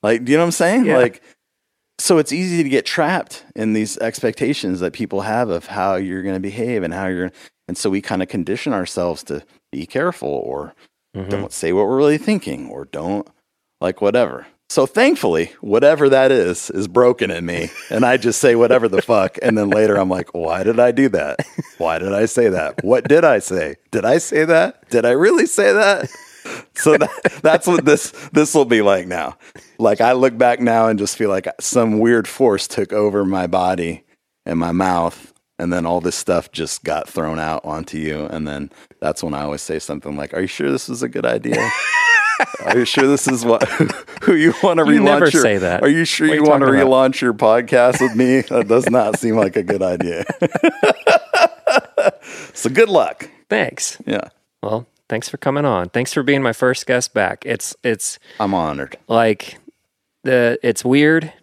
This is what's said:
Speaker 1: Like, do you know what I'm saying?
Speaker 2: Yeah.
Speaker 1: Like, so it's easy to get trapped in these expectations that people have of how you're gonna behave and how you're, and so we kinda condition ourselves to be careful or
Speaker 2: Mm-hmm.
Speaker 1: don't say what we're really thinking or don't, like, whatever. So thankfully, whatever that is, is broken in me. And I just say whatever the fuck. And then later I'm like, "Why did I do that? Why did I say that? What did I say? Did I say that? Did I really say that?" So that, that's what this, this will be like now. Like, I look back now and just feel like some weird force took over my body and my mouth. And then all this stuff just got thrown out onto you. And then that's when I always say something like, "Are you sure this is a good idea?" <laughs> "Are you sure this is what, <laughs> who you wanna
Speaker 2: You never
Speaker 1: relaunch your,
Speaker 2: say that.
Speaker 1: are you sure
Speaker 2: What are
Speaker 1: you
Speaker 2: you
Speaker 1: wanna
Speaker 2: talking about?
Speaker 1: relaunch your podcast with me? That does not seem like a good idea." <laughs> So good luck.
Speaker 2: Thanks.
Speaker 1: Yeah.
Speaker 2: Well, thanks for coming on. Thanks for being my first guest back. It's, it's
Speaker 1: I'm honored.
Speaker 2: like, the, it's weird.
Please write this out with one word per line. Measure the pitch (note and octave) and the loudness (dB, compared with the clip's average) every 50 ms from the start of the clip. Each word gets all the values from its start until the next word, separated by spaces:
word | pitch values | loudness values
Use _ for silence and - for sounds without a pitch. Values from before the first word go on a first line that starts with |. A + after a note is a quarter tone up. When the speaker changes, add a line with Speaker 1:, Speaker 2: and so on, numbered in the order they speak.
| - | 2
Speaker 1:
Like, | G#2+ A#2 A#2 B2+ | 0 0 0 0
do | B2+ C#3+ | 0 2
you | |
know | D#3+ E3+ | 2 2
what | |
I'm | F3 | 0
saying? | E3 - F3 F3 G#3 C4 C4 | 0 0 0 2 2 2 2
Speaker 2:
Yeah. | - - | 2 2
Speaker 1:
Like, | B2+ B2 A#2+ - - _ _ _ _ _ _ _ _ _ _ _ _ _ _ _ | 2 2 0 -2 -10 _ _ _ _ _ _ _ _ _ _ _ _ _ _ _
so | - - - F#3 | -8 0 2 2
it's | D#3+ D3 - C#3 | 2 2 0 -4
easy | E3+ F#3 F#3 F3 E3+ | -4 -4 -2 0 -2
to | D#3 | 0
get | C#3 C3+ B2 - | 0 0 -2 -2
trapped | - - F3+ D#3 D#3 F#3 E3 - _ - - - _ _ | -2 -2 -2 -2 0 -2 -4 -6 _ -16 -20 -20 _ _
in | A2+ A2 A2 | -6 -2 -2
these | G#2+ A2 G#2+ G#2+ - - | 0 -2 -2 -4 -6 -6
expectations | A2+ A2+ A2 - - A2+ - - C3 A#2+ D3 - - G2 F#2 F2+ | -6 -6 -6 -4 -4 -4 -2 -2 -4 -4 -4 -4 -4 -6 -4 -4
that | F2+ E2+ | -6 -8
people | - - A2+ F#2+ - G2 | -6 -8 -8 -6 -6 -6
have | F#2+ G#2+ G#2+ A#2 B2 G#2+ | -4 -4 -4 -4 -2 -2
of | F2 E2+ - | -4 -6 -8
how | - - G2+ F#2 G2 F#2+ | -8 -8 -4 -2 -2 -2
you're | F#2 G2 F#2 F2+ F#2+ F#2 | -2 -4 -6 -8 -6 -6
gonna | G2 F#2+ F#2+ | -6 -6 -6
behave | F#2+ G2 G2 A#2 A#2 B2 B2 G#2+ F2+ | -8 -8 -8 -6 -6 -4 -4 -4 -4
and | D#2+ E2+ | -6 -6
how | F#2+ G2 | -6 -6
you're, | F#2 F#2 F2+ F2+ F2+ _ - - - _ _ _ - | -6 -4 -6 -6 -8 _ -16 -20 -20 _ _ _ -12
and | F#2 | -12
so | - - G#2 | -6 -4 -2
we | F#2+ G2+ | -2 -4
kinda | G2+ - G#2 F#2 F#2 | -4 -4 -4 -4 -4
condition | - - G2 E2 F2 G2+ A2+ - D3+ A#2+ | -6 -6 -8 -6 -6 -6 -6 -4 -4 -4
ourselves | G2 F2+ - - F#2+ F2 F2 D#2+ - - | -4 -6 -6 -6 -4 -4 -4 -6 -8 -10
to | - C#2+ D2 - _ _ _ _ _ | -10 -12 -12 -12 _ _ _ _ _
be | - C#2 - | -12 -12 -12
careful | _ - C3 D#3+ F3+ E3+ - - | _ -6 -4 -4 -4 -6 -6 -8
or | C#2 C#2+ B1+ G1+ A#1+ C2 C#2+ D2 - _ _ _ _ _ _ _ _ - | -6 -6 -6 -6 -8 -10 -10 -10 -12 _ _ _ _ _ _ _ _ -14
Speaker 2:
Mm-hmm. | F#2+ F#2+ F#2+ | -12 -8 -6
Speaker 1:
don't | G2+ G2+ G2 - - | -6 -8 -8 -10 -10
say | - - D#2+ | -6 -4 -2
what | F2+ G2 G#2 | 0 0 0
we're | G2+ B2+ | 0 0
really | C3+ D3 D3 D3+ | 2 2 2 2
thinking | D#3 - G#3+ G#3+ F#3+ - F#2 C#2 B1+ C2+ | 0 0 -2 -2 -2 -4 -8 -10 -10 -12
or | A#1+ - C#2 C#2 | -14 -14 -16 -16
don't, | _ - D2 D#2+ F2 G2+ G#2 - _ _ _ _ _ _ _ _ _ _ _ | _ -12 -8 -6 -4 -6 -6 -8 _ _ _ _ _ _ _ _ _ _ _
like, | - F2+ F#2 - | -6 -6 -2 0
whatever. | G#2 G2+ G#2+ B2 A#2+ D#2 B1+ B1 - - _ _ _ _ | 0 2 2 2 0 0 -4 -12 -16 -18 _ _ _ _
So | - D#3+ C3 | 0 0 0
thankfully, | - _ G#3+ B3 C#4+ E4+ - - G2+ D#2+ D#2+ E2+ - - _ | 0 _ 2 2 2 2 0 0 0 0 0 -2 -4 -8 _
whatever | - G#2+ G2+ A#2 C3+ D3 D#3+ C#3+ D3 C3+ | -4 0 2 4 6 4 4 6 4 4
that | C3+ C3 C3 C3 | 6 6 6 6
is, | C3+ A#2+ F2+ F2+ F2 - - - | 4 4 2 0 -2 -6 -8 -8
is | - G2 G#2+ | -6 -6 -6
broken | F2+ F2+ A#2+ B2 B2 B2 - A#2+ - | 0 2 4 4 4 4 2 -4 -4
in | F2 E2+ F2 | -4 -6 -6
me. | E2+ F2 E2+ E2 E2+ - - - - | -6 -6 -6 -8 -10 -12 -16 -10 -6
And | - A2 B2+ | -2 0 2
I | A#2+ C3 | 2 2
just | B2+ - A#2+ A2 - | 2 0 -2 0 2
say | - C3 A#2 | 4 4 6
whatever | A#2 A#2+ A2+ B2+ B2+ A2+ | 6 4 4 4 2 2
the | A2 F#2+ G#2+ - | 2 0 0 0
fuck. | - A#2 G#2 F#2+ F2 - - - | 2 2 2 2 0 -4 -2 -2
And | B2 A2 | 0 0
then | A2 G#2 G2+ | 0 0 0
later | G2 G#2+ A2 G#2+ G2+ | 2 2 4 4 4
I'm | G2+ F#2+ F#2 | 2 2 0
like, | F#2 F2+ F2 - - | -2 -4 -6 -8 -8
"Why | F2 E2 D#2+ E2 F#2 F#2+ | -6 -4 -4 -4 -2 0
did | G#2+ A#2 A#2 | 0 2 4
I | A#2+ B2 | 2 2
do | A#2+ C3 C#3 B2+ | 4 2 0 2
that? | F#2+ E2+ D2 D2 - - - - - - - - - | 2 -2 -2 -4 -6 -8 -8 -8 -10 -14 -14 -14 -8
Why | - E2+ E2 D#2+ E2 | -6 -4 -2 -2 -2
did | F2+ G2 | -4 -2
I | G2 G2+ A2+ | 0 0 0
say | A2+ - B2+ A#2+ G#2+ | 0 2 2 2 2
that? | F#2 E2+ D#2 D2 - - - | 2 0 -4 -4 -6 -6 0
What | F#2+ B2 B2 A2+ | 2 0 2 4
did | - C#3+ E3 E3 | 4 4 6 6
I | D#3 B2+ G#2 | 4 2 2
say? | - - F#2+ F2+ D#2 D2 C#2+ _ _ _ | 0 -2 -4 -4 -4 -4 -8 _ _ _
Did | - A2 F#2+ | -4 -2 2
I | A2+ C#3 | 2 2
say | E3+ - - - D3+ D#3 | 2 0 0 0 0 2
that? | D#3+ E3 D#3+ F3+ F#3+ - _ _ _ | 4 4 2 2 0 -4 _ _ _
Did | - A#2+ A2+ | 0 2 2
I | A#2+ | 2
really | B2 C#3 F3 G#3+ F4+ - - | 2 4 4 4 4 2 2
say | - - - G3+ G3+ G3 | 0 0 2 2 4 4
that?" | G#3 A3 G3+ G3+ - - - - - - - - - - - - - - _ _ | 4 4 4 2 0 -2 -8 -12 -18 -20 -20 -20 -20 -16 -16 -16 -16 -18 _ _
So | - - D3+ D3+ | 0 2 4 4
that, | C#3+ C#3+ - - - - E3+ - - - | 4 2 0 -2 -4 -4 -4 -4 2 2
that's | D#3 D#3+ - - | 2 2 4 2
what | F#3 F3 E3+ C3+ | 2 0 2 4
this, | C#3+ D3 D3 - - - - - - - | 4 2 2 2 -10 -14 -16 -18 -2 0
this | D3+ D3+ D3+ - | 0 2 4 2
will | D#3+ D#3 | 2 4
be | A#2 A#2+ A2 | 4 2 4
like | G#2 G2+ G2 F#2 F2+ | 4 4 2 2 0
now. | F2+ F2+ E2+ D2+ C2 - _ _ - _ - - _ _ | -6 -6 -6 -6 -8 -10 _ _ -20 _ -20 -20 _ _
Like, | - A2+ A2+ G#2+ - | 0 2 2 4 4
I | A2+ A#2+ B2+ | 4 2 4
look | B2+ C3 C3 A#2 | 4 2 2 2
back | A2+ B2+ A#2+ B2 - | 2 2 2 2 2
now | B2 A#2+ A2+ A2+ A2+ | 0 2 4 4 2
and | A2+ G#2+ G2 | 2 2 0
just | G2+ G2+ - | -2 -4 -4
feel | - A2 G#2 | -4 -2 -2
like | G2 F#2+ F2+ F#2 - - | -2 -2 -4 -6 -10 -8
some | - - - B2 A2+ A2 G#2+ G#2+ | -8 -2 0 0 0 2 2 2
weird | A2+ A#2 A#2+ A2+ G#2 | 2 4 2 2 0
force | - - - C#3 A#2+ G2+ F#2+ - | -4 -2 0 2 2 2 0 -4
took | - - - G2+ - | -6 -6 -6 -6 -4
over | G#2 G#2 G#2 G#2 G2 G2+ G2 | -2 0 0 0 0 0 -2
my | F#2+ G2 F#2 F2+ | 0 -2 -2 -2
body | E2+ F#2 F#2 F2+ F#2 F#2 F2+ E2+ E2 E2 - _ _ _ _ _ _ _ _ _ | -2 -2 0 0 0 0 -2 -4 -6 -6 -10 _ _ _ _ _ _ _ _ _
and | E2 E2+ E2 | -6 -4 -4
my | E2+ E2+ | -2 -2
mouth. | E2+ F2+ F#2+ F#2 F2+ E2+ E2+ E2+ - - - - _ _ _ _ _ - | -2 0 0 0 0 0 -2 -4 -6 -10 -20 -20 _ _ _ _ _ -8
And | E2+ F2 | -6 -4
then | F2 F2+ E2+ | -4 -4 -2
all | E2 F2 F2+ | -2 -4 -2
this | E2 F2+ - | -2 -4 -6
stuff | - - - F2 E2+ - - | -4 -4 -2 -2 -2 -2 -6
just | - - D#2+ D2+ - - - | -10 -10 -8 -8 -10 -10 -6
got | D#2 D#2 D#2 - | -6 -6 -6 -6
thrown | - - E2 D#2+ D#2+ D#2+ D#2+ | -8 -8 -6 -6 -6 -6 -6
out | D#2 D#2 D#2+ - - | -6 -6 -6 -6 -8
onto | D#2 D#2 D#2+ D#2+ - - | -8 -10 -10 -10 -10 -10
you. | D#2 D#2 D#2 D2+ D2+ D2+ | -8 -8 -6 -6 -8 -10
And | D2 D2 E2 D#2 | -10 -8 -10 -8
then | D2 D2 D2 D2 C#2 _ - - _ - _ | -8 -8 -10 -12 -14 _ -20 -20 _ -14 _
that's | D#2+ D#2 D2+ - - | -6 -6 -6 -6 -8
when | D#2 D2 | -8 -8
I | C#2+ D2 | -6 -6
always | D2 D2 C#2+ | -8 -8 -10
say | - - E2 | -8 -8 -8
something | D#2 - - D2 C#2+ - D2 D2 | -8 -8 -10 -12 -10 -10 -10 -10
like, | C#2+ C#2+ - - | -10 -10 -8 -6
"Are | F2 | -6
you | F#2+ | -6
sure | F#2 - - D2 C#2 | -6 -4 -4 -2 -2
this | - - - - | -2 -2 -4 -8
is | B2+ A#2+ B2+ | -8 -8 -8
a | |
good | B1 - C3+ A#2+ | -8 -6 -4 -2
idea?" | A#1+ - A#2 - - - - - A#5+ B5+ C6 C6+ C6+ B5 A#5 A#5+ A#5 - | -2 -2 -2 -2 -2 -2 -2 -2 -4 -4 -4 -4 -2 -2 0 2 2 2
<laughs> | G#4+ G4+ - - - - - - - - | 2 2 0 0 -2 -4 -4 -4 -10 -6
"Are | - - B2 | -2 0 0
you | A#2+ | 0
sure | - - C#3+ C3+ | 0 2 2 2
this | C3+ C#3+ C3+ - | 2 2 0 0
is | C3+ C3 A#2+ A#2 | -2 -2 -2 2
what, | A#2 - - C3+ | 0 2 2 2
<laughs> | - - - E3 - - - - - - - - | -2 0 0 0 -2 -2 -12 -14 -18 -18 -2 0
who | - F3+ | 2 2
you | D#3 D#3 D#3+ - - - | 4 4 2 2 2 0
wanna | G3 E3+ E3 D#3 D3 | 2 2 4 4 4
Speaker 2:
You | D3 D3 | 4 4
never | - C#3+ C#3+ C#3+ F3 | 6 4 4 4 4
Speaker 1:
relaunch | D3 C#3 | 4 4
your, | D#3 B2+ | 4 2
Speaker 2:
say | A2+ G#2 G2 | 2 2 0
that. | F#2 F2 F2 - - | 0 -2 0 2 2
Speaker 1:
are | |
you | C#3+ D3+ E3 E3 | 2 2 2 0
sure | - - - D#3+ | -2 -2 0 0
Speaker 2:
What | D#3 D#3 | 2 2
are | |
Speaker 1:
you | D3+ D3+ | 4 4
Speaker 2:
you | D3+ | 4
Speaker 1:
wanna | D3 C#3 C#3 | 6 6 4
Speaker 2:
talking | C3 C3+ C3+ | 4 4 4
about? | C#3 C3 C3 C3 C3 C3 C3 | 4 4 4 4 4 2 2
Speaker 1:
relaunch | - | 0
your | C3 B2 A2 | 0 0 0
podcast | G#2 A#2+ A2 A2 A#2+ A#2+ G#2+ - B2 A#2+ B2+ B2 - | 2 4 4 4 4 2 2 2 4 4 4 4 2
with | C3 B2+ A2 | 0 0 2
me? | A2+ B2+ B2+ C3 C3+ | 2 2 4 4 2
That | - - - A#2+ G#2+ | 0 0 -2 -2 2
does | G2+ A2+ B2+ A#2+ - | 4 2 2 2 2
not | A#2 B2+ A2 G#2+ G#2+ - | 2 2 2 2 -2 -2
seem | - A2+ A2 | -2 0 2
like | A2+ G#2 F#2 F2 | 2 0 0 0
a | A2 F#2 | -4 -2
good | F2+ G#2 F#2 F#2 | -2 -2 -2 -2
idea." | F#2 F2+ E2+ E2+ E2+ E2+ E2+ G2+ - - - | -2 -2 -2 -4 -4 -4 -6 -6 -8 -4 -4
<laughs> | F3 - - - - E4 F#4+ G4+ - - D#5+ - - - E5 D#5+ - - - - E4+ E4+ - - _ - B3 - - - _ - - G3 - - - - - - - - _ | -4 -4 -2 0 -2 -2 0 0 0 0 0 0 2 2 2 2 0 0 2 2 2 2 0 -4 _ 0 0 0 -2 -2 _ 0 0 0 -2 -2 -20 -20 -18 -18 -20 -18 _
So | - - A#2 | -6 -6 -2
good | C3 G3 A3+ G#3+ | 2 2 2 4
luck. | F#3+ D#3 G#2+ D2+ - _ - - _ _ _ _ | 4 2 2 0 -4 _ -18 -20 _ _ _ _
Speaker 2:
Thanks. | G#3 G#3+ - B2 - - - - - - - | -2 -2 -2 -4 -4 -8 -10 -10 -10 -10 -8
Speaker 1:
Yeah. | - - G2+ - - _ _ _ _ _ _ | -6 -6 -6 -6 -10 _ _ _ _ _ _
Speaker 2:
Well, | - G#2 G#2+ A#2 B2 _ _ _ _ _ | -6 -6 -6 -6 -6 _ _ _ _ _
thanks | A#2 A2 - - | -8 -6 -6 -8
for | - | -12
coming | - - C#3 C3+ C#3+ D3 | -4 -4 -2 0 0 0
on. | C#3 A2 F2+ F2+ F2+ | 0 0 0 -2 -2
Thanks | - A#2 B2+ - - | -2 -4 -4 -2 -4
for | D3+ C3 | -2 0
being | C3+ C#3+ C#3 | 0 0 2
my | C3+ A#2+ A2+ | 0 -2 0
first | - C3 B2+ B2+ - - | 0 0 0 0 -2 -2
guest | - B2 B2 - - _ | -2 -2 -2 -2 -2 _
back. | G#2+ G2 F#2 - _ - | -2 -2 -2 -2 _ -6
It's, | - A#2 - - - - _ - | -8 -6 -6 -6 -12 -14 _ -4
it's | B2+ A2+ F#2+ - - - - _ - - - | -4 -4 -4 -6 -10 -10 -12 _ -20 -8 -4
Speaker 1:
I'm | G#2+ G2 G2 | -4 -2 0
honored. | F2+ E2 D#2 C#2+ C#2 C2+ - - _ _ | -2 -2 -2 -4 -6 -10 -12 -14 _ _
Speaker 2:
like, | - A#2 A2+ A#2 A2 G#2+ - - - - - _ - _ _ _ _ _ _ _ _ _ _ - | 0 0 2 2 2 0 -2 -6 -18 -18 -20 _ -20 _ _ _ _ _ _ _ _ _ _ -2
the, | C3 C3 B2 A#2+ A#2 A#2+ - - | 0 2 2 2 2 0 0 -2
it's | A#2+ A2+ - - | -2 -2 -2 0
weird. | B2 C3 C#3+ D3 D3+ D#3+ E3 D#3+ D#3 - _ | 2 2 4 4 4 2 2 -2 -6 -16 _